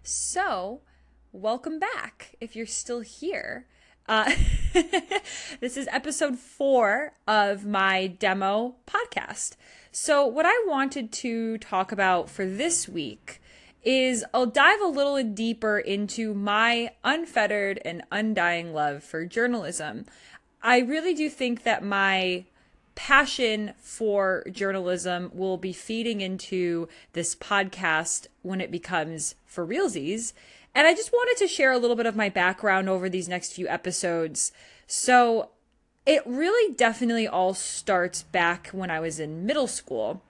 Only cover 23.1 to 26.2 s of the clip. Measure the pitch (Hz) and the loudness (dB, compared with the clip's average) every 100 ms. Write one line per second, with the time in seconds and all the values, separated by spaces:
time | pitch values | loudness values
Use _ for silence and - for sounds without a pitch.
23.1 | 277 277 - 240 214 208 - - - 220 | 6 6 0 0 0 -4 -10 -18 -4 0
24.1 | 202 190 185 - 185 196 196 180 180 185 | 2 2 0 -4 -4 -2 -2 -2 -2 -2
25.1 | 180 180 180 190 180 185 175 - 226 233 | -4 -6 -4 -4 -2 -6 -8 -6 -4 -2
26.1 | 214 | -4